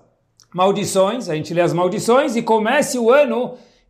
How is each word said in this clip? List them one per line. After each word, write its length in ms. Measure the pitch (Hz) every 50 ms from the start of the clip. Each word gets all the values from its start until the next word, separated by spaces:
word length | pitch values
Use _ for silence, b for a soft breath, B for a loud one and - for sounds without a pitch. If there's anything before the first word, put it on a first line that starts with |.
| _ _ _ _ _ _ _ _ _ _ -
maldições, 760 | 180 185 202 202 208 185 - - 190 190 196 226 254 196 175
a 60 | 156
gente 180 | 156 156 - 175
lê 80 | 175
as 120 | 233 - 156
maldições, 640 | 175 185 180 202 196 - 226 240 269 302 294 220
e 60 | 233
comece 560 | 233 - 226 220 208 226 269 302 - - 262
o 140 | 247 226 226
ano 440 | 254 294 285 240 226 240 254 - B B B B B B B